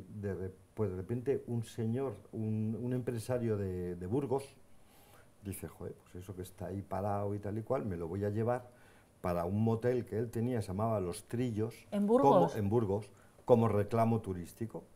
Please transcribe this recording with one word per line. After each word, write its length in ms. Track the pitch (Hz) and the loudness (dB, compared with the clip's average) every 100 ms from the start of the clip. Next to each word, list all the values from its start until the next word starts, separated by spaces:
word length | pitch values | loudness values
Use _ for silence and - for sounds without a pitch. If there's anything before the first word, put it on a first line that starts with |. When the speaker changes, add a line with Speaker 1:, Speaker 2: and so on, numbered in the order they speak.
| - 107 | -10 -8
Speaker 1:
de 140 | 101 | -6
re-, 180 | 90 95 - - | -6 -8 -10 -12
pues 160 | - 104 | -4 -2
de 60 | 92 | -2
repente 460 | 92 120 123 127 - | -4 -4 -2 -2 -2
un 140 | 120 | -6
señor, 500 | 113 - 113 120 135 101 - | -6 -4 -2 -2 -4 -6 -10
un, 460 | 110 110 110 107 110 | -6 -2 -2 -2 -4
un 120 | 123 | -4
empresario 640 | 127 120 117 107 123 117 104 | -2 -2 -4 -2 0 0 0
de, 400 | 98 90 90 87 | 0 -2 -4 -6
de 100 | 90 | -2
Burgos, 380 | 127 139 135 - - - - - - - - - - | 0 2 0 -2 -12 -20 -20 -20 -20 -20 -20 -20 -12
dice, 240 | 101 92 82 | -10 -8 -10
"Joder, 260 | - - - | -12 -12 -12
pues 140 | - 90 | -16 -16
eso 180 | 92 | -12
que 80 | 92 | -10
está 240 | 90 - 87 | -12 -8 -6
ahí 160 | 98 | -6
parado 520 | 95 95 101 101 101 | -4 -2 -2 -2 -2
y 40 | 101 | -4
tal 200 | 104 107 | -4 -6
y 40 | |
cual, 220 | 113 135 | -2 -2
me 120 | 120 85 | -2 -4
lo 120 | 82 | -4
voy 160 | 98 | -2
a 60 | 104 | -2
llevar 380 | 104 113 123 - - - - - _ | 0 0 -2 -6 -18 -20 -20 -20 _
para 240 | 92 87 | -2 0
un 180 | 85 104 | 0 2
motel 420 | 113 113 123 123 | 2 2 2 0
que 140 | - 104 | 0 -2
él 120 | 117 | -2
tenía, 300 | 113 120 120 | -2 0 -2
se 60 | 98 | -2
llamaba 320 | 92 113 107 | -2 0 0
Los 240 | 90 85 - | -2 -6 -6
Trillos". 580 | 120 127 107 110 - - | -2 -2 0 -2 -6 -6
Speaker 2:
¿En 160 | 208 202 | 0 4
Speaker 1:
como, 160 | 240 277 | 6 8
Speaker 2:
Burgos? 260 | 196 - 110 | 8 6 2
Speaker 1:
en 120 | 98 | 2
Burgos, 420 | 120 104 101 - - - - | 2 2 0 -4 -16 -20 -6
como 240 | - 120 117 | 6 6 8
reclamo 520 | 104 101 113 113 113 | 4 2 4 4 2
turístico. 640 | 98 90 85 - 113 165 - | 0 -6 -8 -8 -8 -8 -14